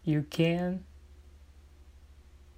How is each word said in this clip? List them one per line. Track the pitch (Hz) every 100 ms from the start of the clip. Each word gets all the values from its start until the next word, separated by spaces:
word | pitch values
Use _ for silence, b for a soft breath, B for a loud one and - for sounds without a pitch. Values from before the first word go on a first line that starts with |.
you | 170 151 147
can | - 165 170 180 185 - - - - - - - - - - - - - - - - -